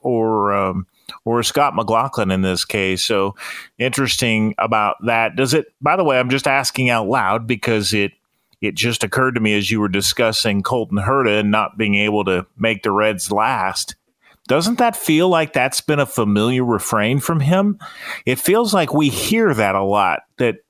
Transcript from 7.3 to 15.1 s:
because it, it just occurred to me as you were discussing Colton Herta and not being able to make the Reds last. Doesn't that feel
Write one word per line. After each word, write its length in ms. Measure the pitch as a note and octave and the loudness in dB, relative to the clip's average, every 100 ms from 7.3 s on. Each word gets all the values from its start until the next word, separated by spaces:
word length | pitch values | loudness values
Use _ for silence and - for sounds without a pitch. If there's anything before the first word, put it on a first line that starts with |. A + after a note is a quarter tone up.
| A2 A2+ | -2 -2
because 460 | A#2 - A2 G2 | -4 -2 -2 0
it, 200 | G#2+ G2+ - _ _ _ - | -2 -2 -6 _ _ _ -8
it 160 | G#2 - | -6 -2
just 260 | A#2+ A2+ | -4 -2
occurred 320 | G#2 C3 C3 | -2 0 0
to 60 | A#2+ | 0
me 180 | G#2+ G#2 | 0 0
as 140 | F#2+ | 0
you 80 | A2 | -2
were 80 | G#2 | 0
discussing 760 | G2 F#2 - A#2 A2 A2+ G2+ | 0 -2 0 0 0 -2 -2
Colton 360 | F#2 B2+ G#2 G2+ | -2 -4 -2 -2
Herta 420 | G2 C3+ A#2 G#2 | 0 0 2 2
and 100 | G#2 | 2
not 260 | G#2+ G2+ G#2 | 2 0 -2
being 200 | G#2+ G2+ | -2 0
able 280 | G#2+ G#2 F#2+ | 0 0 0
to 200 | F2+ - - | -2 -4 -4
make 280 | A2+ G#2 | -2 0
the 80 | A2+ | 0
Reds 400 | G2+ G#2+ F#2+ - | 2 2 0 -2
last. 640 | G#2 A#2 B2 F#2+ - - - _ _ _ _ - | 0 0 0 -2 -4 -8 -12 _ _ _ _ -2
Doesn't 320 | C#3 F#3 A#3+ | 0 0 0
that 160 | A#3 | 0
feel 340 | - - | 0 0